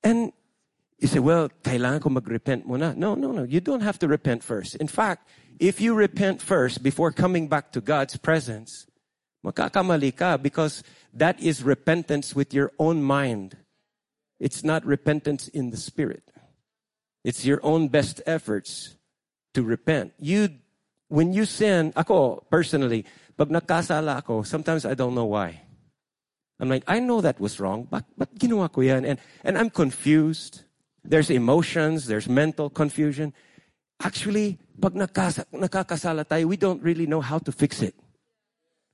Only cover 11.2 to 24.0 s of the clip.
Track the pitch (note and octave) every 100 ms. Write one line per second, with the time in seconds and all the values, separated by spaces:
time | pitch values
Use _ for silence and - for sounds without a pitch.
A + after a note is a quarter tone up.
11.2 | D#3 F3+ E3+ C#3+ B2+ C3+ - E3 E3 D3
12.2 | C3 C#3 C#3 C#3 C#3 - D#3 E3 C#3 C#3
13.2 | C3+ A2 F#2+ - _ _ _ _ _ _
14.2 | _ _ - - D3+ D#3+ - C#3+ - D3+
15.2 | D3 C#3+ - D#3 B2 A2+ - - C#3+ -
16.2 | _ _ _ _ _ _ _ _ _ _
17.2 | - A#2+ B2+ C#3+ D#3 D#3+ D3+ D3 C#3 -
18.2 | - - - G#2+ - - - - _ _
19.2 | _ _ _ - A#2 A2+ - D#3 F#2 _
20.2 | D3 G3 G#3 D3 _ _ _ _ _ D3+
21.2 | E3 F#3 G#3+ - G#3+ F#3 D#3 - E3+ G3
22.2 | C3+ - _ E3 D#3+ D3+ C3 A#2 G2+ -
23.2 | _ - D3 D#3+ - E3 E3+ D#3